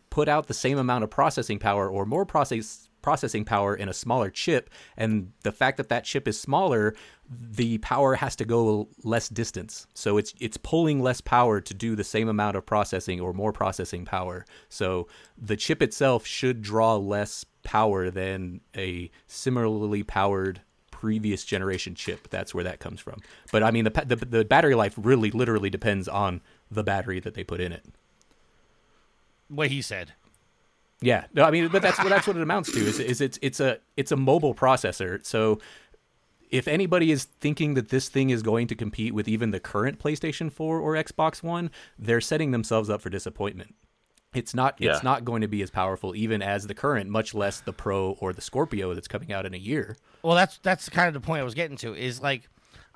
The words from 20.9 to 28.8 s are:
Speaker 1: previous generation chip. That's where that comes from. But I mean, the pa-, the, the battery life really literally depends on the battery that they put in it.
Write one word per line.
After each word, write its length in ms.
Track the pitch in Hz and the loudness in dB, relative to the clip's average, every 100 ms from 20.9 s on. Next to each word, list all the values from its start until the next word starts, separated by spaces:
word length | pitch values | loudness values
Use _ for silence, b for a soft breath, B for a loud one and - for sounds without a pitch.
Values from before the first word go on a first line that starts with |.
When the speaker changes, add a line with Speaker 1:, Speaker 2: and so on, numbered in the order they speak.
Speaker 1:
previous 520 | - 110 110 104 98 | -6 -2 0 0 -2
generation 520 | - 101 95 92 - 87 | -2 -2 -2 -4 -6 -8
chip. 320 | - 87 - | -8 -10 -8
That's 240 | 92 95 | -8 -6
where 80 | 90 | -4
that 160 | 90 - | -4 -6
comes 220 | - - | -12 -12
from. 200 | - - b b - | -14 -16 b b -2
But 140 | 110 | 2
I 80 | 110 | 4
mean, 120 | 117 | 4
the 60 | 110 | 2
pa-, 140 | 110 | 0
the, 120 | 139 120 | 0 -2
the 280 | 123 113 | 0 0
battery 320 | 110 135 151 120 | 6 6 6 4
life 180 | 101 - | 2 0
really 360 | 107 131 110 | 4 4 4
literally 380 | 117 120 107 98 | 2 2 2 0
depends 360 | 95 113 98 90 | 0 0 0 -2
on 340 | 98 98 87 b b _ | 0 0 -2 b b _
the 140 | 107 | -4
battery 340 | 104 98 92 92 | 0 -2 -2 -6
that 140 | 104 | -6
they 80 | - | -10
put 180 | 90 87 | -8 -4
in 120 | 90 | -4
it. 120 | 85 - - _ _ _ _ _ _ _ _ | -6 -14 -20 _ _ _ _ _ _ _ _